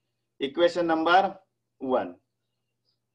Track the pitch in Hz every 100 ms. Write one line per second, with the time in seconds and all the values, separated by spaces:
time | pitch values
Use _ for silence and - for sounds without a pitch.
0 | _ _ _ - - 165 170 180 170 160
1 | 160 180 196 - _ _ _ - 131 123
2 | 87 87 _ _ _ _ _ _ _ _
3 | _